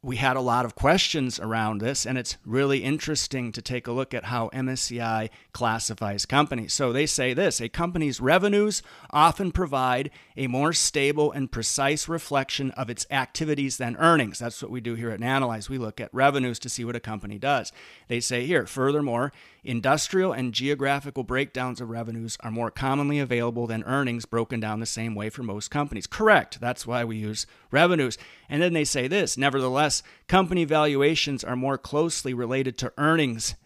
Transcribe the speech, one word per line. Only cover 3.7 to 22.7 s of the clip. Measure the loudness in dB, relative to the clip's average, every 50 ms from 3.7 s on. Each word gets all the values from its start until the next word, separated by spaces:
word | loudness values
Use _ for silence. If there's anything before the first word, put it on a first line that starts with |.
| -6 -4 -4
a | -4
look | -4 -4 -4 -4 -6
at | -6 -6
how | -4 -2 -2 -2 -2
M | -4 -4 -2 -2
S | -2 -4
C | -4 -4 -4 -4
I | -2 -2 -2 -2 -2 -4 -8 -14 -20 _
classifies | -6 -2 0 0 0 0 -2 -6 -6 -4 -4 -4 -4 -4 -4
companies. | 0 2 2 2 2 -2 -4 -4 -4 -2
So | 0 0 0
they | 2 0 0
say | 0 0 0 0 0
this, | 2 2 2 2 0 -2
"A | -4 -6
company's | -4 -4 -2 -2 -2 0 0 -2 -2 0
revenues | 2 4 4 4 4 4 4 4 2 2 0 -4 -6 -10 -18 -20 -10 0
often | 4 6 6 6 6 2 -2 -2
provide | 0 0 0 0 0 0 2 2 2 0 -2 -4 -10 -16 -20 _ -8
a | -4 -2 -2
more | 0 2 2 2 2
stable | 2 2 2 2 2 2 4 4 4 2 2
and | 2 -2 -4 -4
precise | -4 -4 -2 -2 0 2 2 2 2 0 -2 -4
reflection | -4 -4 -4 -2 0 0 0 0 -2 -4 -4 -4
of | -4 -6 -6 -6
its | -6 -8 -6 -2
activities | -2 -2 -2 -2 -4 -4 -2 0 0 0 0 -2 -2 -4
than | -4 -4 0
earnings." | 4 6 6 6 6 4 0 -4 -6
That's | -8 -8 -8 -8
what | -10 -8
we | -8 -6
do | -6 -6 -6
here | -4 -4 -6
at | -4 -4
Nanalyze. | -2 0 0 0 0 0 -2 -4 -6 -8
We | -6 -6
look | -6 -6 -8 -10
at | -10 -6
revenues | 2 4 4 4 4 2 0 -2 -4 -6
to | -8 -8
see | -8 -6 -6
what | -6 -6
a | -6
company | -6 -8 -8 -8 -8 -10 -8 -4
does. | -2 0 0 0 -2 -6 -12 -18 -20 -20 -20 -16 _ -6
They | -4 -4
say | -2 -2 -2 -2 0
here, | 2 2 2 2
"Furthermore, | 0 -2 0 2 2 2 2 0 0 0 0 -2 -2 -4 -10 -20 -20 -20 _
industrial | -8 -6 -4 0 2 2 2 2 2 0 2 2 2 2
and | 0 -2 -2 -2 -2
geographical | 0 0 0 0 0 0 0 0 0 -2 -6 -6 -6 -4
breakdowns | -2 0 0 -2 -2 -4 -4 -4 -4 -6 -8
of | -8 -8
revenues | -6 -6 -6 -6 -6 -8 -8 -8 -8 -8
are | -8 -6
more | -4 -4 -4 -4